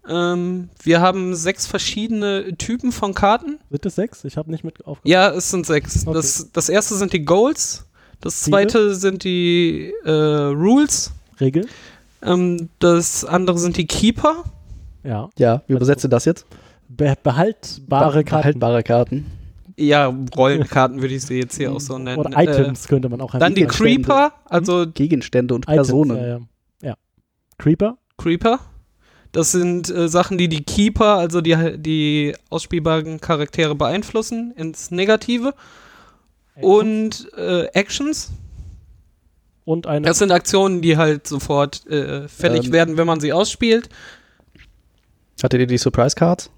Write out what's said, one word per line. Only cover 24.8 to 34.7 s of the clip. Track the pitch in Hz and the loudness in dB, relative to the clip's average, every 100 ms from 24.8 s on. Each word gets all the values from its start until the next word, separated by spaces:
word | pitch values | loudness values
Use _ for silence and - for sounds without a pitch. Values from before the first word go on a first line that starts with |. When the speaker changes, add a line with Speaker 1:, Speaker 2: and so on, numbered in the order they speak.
| 170 | -2
Speaker 3:
Gegenstände | 160 147 147 - 127 123 | -2 0 0 0 -2 0
und | 120 | -2
Speaker 2:
Items, | 139 151 139 | 2 2 4
Speaker 3:
Personen. | 139 147 117 | 2 2 0
Speaker 2:
ja, | 123 | -4
ja. | 120 117 _ _ _ | -8 -12 _ _ _
Ja. | 143 107 _ _ _ _ _ - | -12 -12 _ _ _ _ _ -2
Creeper? | 147 165 208 247 _ - | 0 2 0 -4 _ -8
Speaker 1:
Creeper. | 170 175 226 226 - - _ _ _ _ _ | -4 0 0 0 -4 -20 _ _ _ _ _
Das | 160 156 | -2 0
sind, | 180 175 175 175 | 0 0 -2 -4
äh, | 180 170 | -2 0
Sachen, | 170 185 185 | 2 0 0
die | 175 | 0
die | 156 | -2
Keeper, | - - 208 233 214 202 | -2 0 0 2 2 2
also | 170 170 | 2 0
die, | 160 160 165 151 | 2 2 0 -4
die | 156 156 151 151 147 139 _ | -4 -2 0 0 -2 -6 _
ausspielbaren | 160 - 170 160 160 156 160 | -10 -4 -2 0 0 -2 -10
Charaktere | - 156 147 - 156 | -4 -2 -2 -2 -2
beeinflussen | 143 131 180 - 220 220 226 240 240 | 0 -2 -2 -4 -6 -4 -8 -8 -8
ins | 160 | -10